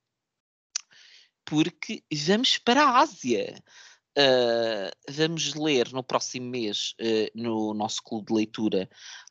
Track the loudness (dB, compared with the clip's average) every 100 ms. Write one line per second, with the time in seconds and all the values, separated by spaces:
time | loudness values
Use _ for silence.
0 | _ _ _ _ _ _ _ -10 -10 -20
1 | -20 -20 _ _ 0 2 2 -2 -10 -10
2 | -6 -4 2 2 2 0 2 4 4 4
3 | 2 0 -2 -2 -2 -10 -20 -20 -20 _
4 | _ 2 4 4 4 2 0 -2 -6 -10
5 | -8 -2 -2 -2 -4 -2 2 2 2 -4
6 | -2 -2 -2 -8 -6 -4 -4 -4 -6 -4
7 | 0 0 0 -4 -4 -2 -2 -2 -4 -6
8 | -8 -8 0 0 0 -2 0 0 -2 -10
9 | -20 -20 -8